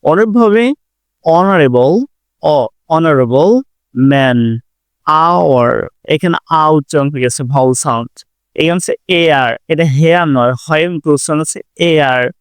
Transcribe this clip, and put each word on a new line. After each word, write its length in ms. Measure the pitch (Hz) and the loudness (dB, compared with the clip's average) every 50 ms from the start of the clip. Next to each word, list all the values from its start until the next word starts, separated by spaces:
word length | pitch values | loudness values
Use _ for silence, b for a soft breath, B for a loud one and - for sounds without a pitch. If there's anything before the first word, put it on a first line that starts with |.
| - | 0
অনুরূপভাবে 600 | 185 214 220 220 220 202 240 233 214 202 226 240 254 294 _ _ _ _ _ _ _ _ _ _ | 0 2 2 0 0 2 2 2 4 2 2 0 0 -4 _ _ _ _ _ _ _ _ _ _
অনারেবল, 680 | 165 160 170 185 196 196 175 147 131 123 123 123 139 175 226 277 - _ _ _ _ _ _ | 0 2 2 2 2 2 2 2 2 2 2 2 2 2 0 -2 -6 _ _ _ _ _ _
অ, 160 | - 156 151 143 120 110 _ _ _ _ 160 | -2 0 0 0 -2 -4 _ _ _ _ -2
অনারেবল 540 | 160 165 160 147 131 127 117 123 139 156 196 233 254 269 _ _ _ _ _ _ | 0 2 2 2 2 0 0 2 2 2 2 2 0 -2 _ _ _ _ _ _
ম্যান, 440 | 127 131 139 139 139 135 131 123 120 117 113 113 117 _ _ _ _ _ _ _ _ _ | 0 2 2 2 2 2 2 0 0 0 0 -4 -6 _ _ _ _ _ _ _ _ _
আওয়ার, 640 | - 156 156 160 170 175 180 175 151 135 123 120 120 120 110 - - _ _ _ - 151 | -2 0 2 2 2 2 0 2 2 2 2 2 0 0 -2 -6 -8 _ _ _ -4 -4
এখানে 220 | 151 - 175 165 - _ - 165 160 | -2 0 -2 -4 -4 _ -2 -2 0
আ 20 | 156 156 156 151 | 2 2 0 0
উচ্চারণ 300 | 143 _ - 147 139 143 | -2 _ -2 -2 -2 -2
হয়ে 100 | 147 135 127 | -4 -4 -4
গেছে 160 | 123 - - 135 120 | -4 -4 -6 -8 -4
ভাওয়েল 220 | 139 139 131 131 127 - - | -2 0 0 0 0 -2 -4
সাউন্ড। 280 | 147 120 113 117 - _ - _ _ _ _ _ _ _ | -4 -4 -6 -6 -10 _ -20 _ _ _ _ _ _ _
এই 120 | - 151 165 | -2 -2 0
হচ্ছে 200 | 170 185 - - - - _ - 185 170 | -2 -2 -4 -6 -8 -8 _ -2 0 0
এআর, 320 | 170 160 147 135 127 117 117 - _ - | 2 2 2 0 0 -2 -4 -8 _ -4
এটা 120 | 160 151 165 156 131 | -2 0 0 0 0
হেয়ার 300 | 139 160 165 170 175 170 156 135 | 0 2 2 2 2 0 0 0
নয়, 160 | 127 120 123 127 120 - | 0 0 0 -2 -4 -6
হয় 200 | - 156 156 170 180 175 156 _ 160 147 | -4 -2 -2 -2 -2 -4 -6 _ -2 -2
উচ্চারণ 240 | 139 - - 151 151 | -2 -2 -4 -4 -4
হচ্ছে 180 | 156 - - - - _ _ - 170 170 | -4 -6 -10 -12 -16 _ _ -2 0 0
এআর। 340 | 160 156 143 135 127 127 123 127 - _ | 2 2 2 0 0 -2 -2 -4 -6 _